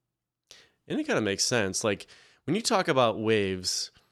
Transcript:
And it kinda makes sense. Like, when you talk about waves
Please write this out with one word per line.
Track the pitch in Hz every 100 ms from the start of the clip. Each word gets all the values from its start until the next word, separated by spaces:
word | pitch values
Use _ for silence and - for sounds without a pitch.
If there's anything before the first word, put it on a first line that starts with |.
| _ _ _ _ _ - - _ -
And | 233
it | 302
kinda | 170
makes | 104 98
sense. | - 120 98 90
Like, | 110 98 - - - _ -
when | 202
you |
talk | - 202 170
about | 131 117 98
waves | 110 110 95 92 92 - - - _